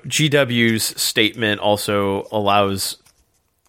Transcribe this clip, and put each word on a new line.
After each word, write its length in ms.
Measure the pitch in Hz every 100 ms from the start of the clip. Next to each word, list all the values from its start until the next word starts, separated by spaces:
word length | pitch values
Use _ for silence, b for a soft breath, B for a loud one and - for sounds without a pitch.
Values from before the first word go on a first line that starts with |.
| -
G 240 | - 151
W's 720 | 143 135 120 117 113 - -
statement 600 | - - 107 120 113 104
also 640 | 101 104 - 101 101 98 -
allows 640 | 107 101 101 101 98 - - _ _ _ _ _ _